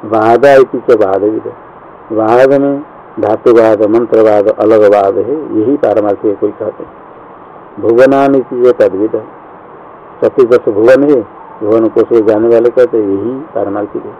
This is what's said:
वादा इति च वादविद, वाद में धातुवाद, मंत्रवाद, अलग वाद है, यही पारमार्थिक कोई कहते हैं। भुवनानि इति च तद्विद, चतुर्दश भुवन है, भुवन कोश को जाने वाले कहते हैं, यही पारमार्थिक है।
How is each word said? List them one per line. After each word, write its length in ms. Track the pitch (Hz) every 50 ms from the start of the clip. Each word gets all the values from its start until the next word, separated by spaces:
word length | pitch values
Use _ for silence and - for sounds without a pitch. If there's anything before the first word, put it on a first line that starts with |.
| -
वादा 480 | 107 110 107 110 113 120 117 123 143 139
इति 240 | 135 131 - -
च 280 | 127 - - 123 107 104
वादविद, 480 | 95 95 98 98 107 110 113 - 113 117 - - - - - - - - - - -
वाद 500 | 113 107 110 110 117 123 131 135 139 139
में 220 | 139 139 139 143 151 - - - - - - 113
धातुवाद, 680 | 104 104 107 110 - 127 117 113 113 113 107 101 110 101
मंत्रवाद, 580 | 110 120 120 113 - 110 110 110 104 104 101
अलग 360 | 107 - - 107 107 113 107 104
वाद 340 | 101 104 101 98 98 101
है, 420 | 98 98 117 143 160 143 - 107 107
यही 180 | 107 120 143
पारमार्थिक 640 | 143 - 113 104 110 104 104 101 - - 107 101 -
कोई 100 | - 104
कहते 340 | 98 - 110 101 - - -
हैं। 80 | - - - - - - - - - - - - - - - - - - -
भुवनानि 580 | 98 107 113 120 131 135 139 139 139 139 139
इति 280 | 135 120 - 131 123 123
च 100 | 123 120 -
तद्विद, 420 | 110 98 90 95 104 110 - 110 110 - - - - - - - - - - - - - - - - - - - -
चतुर्दश 460 | 110 - - 127 113 123 117 - 127
भुवन 180 | 107 101 110
है, 380 | 120 131 131 143 147 147 123 104 - - - - - - - 107
भुवन 240 | 104 110 113 113
कोश 160 | 110 - 120 107
को 120 | - 117
जाने 320 | 117 107 107 107 107 113
वाले 220 | 117 117 117 117 120
कहते 280 | 113 131 123 113 -
हैं, 100 | 113 107
यही 240 | 98 98 98 101 117
पारमार्थिक 760 | 131 131 - - - 110 104 101 98 104 104 104 - 117 -
है। 80 | 110 -